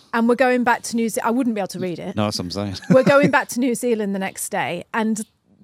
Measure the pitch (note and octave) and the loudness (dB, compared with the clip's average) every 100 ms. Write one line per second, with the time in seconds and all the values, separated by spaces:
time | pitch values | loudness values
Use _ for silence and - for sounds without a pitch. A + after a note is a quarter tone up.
0 | _ A#3 A#3 B3 B3+ B3 B3 A#3 - A#3 | _ 0 2 4 2 2 2 0 -2 -2
1 | A3+ - A#3 A#3+ B3 G#3 F#3 F3+ F3+ D#3+ | -2 -2 0 0 0 -2 -4 -6 -6 -6
2 | F3+ D3+ G#2 G#2 F2+ F2+ G2+ F#2+ - C4 | -6 -2 -2 -2 -6 -6 -6 -4 4 6
3 | C4 C#4 C#4+ C4 G#3 B3 A#3+ A#3 B3 A3 | 6 4 4 2 0 -2 -2 0 0 0
4 | G#3 G3 F#3+ - - F#3+ C#3 F3 - A3+ | -2 -4 -6 -8 -6 -4 -4 -6 -6 -2
5 | A3 A3 G#3+ _ _ _ | -2 -2 -6 _ _ _